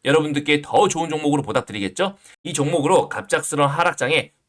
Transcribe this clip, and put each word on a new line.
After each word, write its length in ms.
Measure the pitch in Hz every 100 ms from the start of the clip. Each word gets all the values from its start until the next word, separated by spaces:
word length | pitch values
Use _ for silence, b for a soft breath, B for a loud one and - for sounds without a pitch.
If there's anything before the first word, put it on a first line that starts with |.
여러분들께 580 | - 151 151 147 147 147
더 260 | - 127 196
좋은 220 | 165 165
종목으로 320 | 151 151 143
보답드리겠죠? 720 | 123 110 - 101 98 - 190 196 B B
이 100 | 170
종목으로 560 | 151 143 165 147 180 -
갑작스러운 600 | - - 160 - 147 143
하락장에 640 | 147 175 - 127 156 - _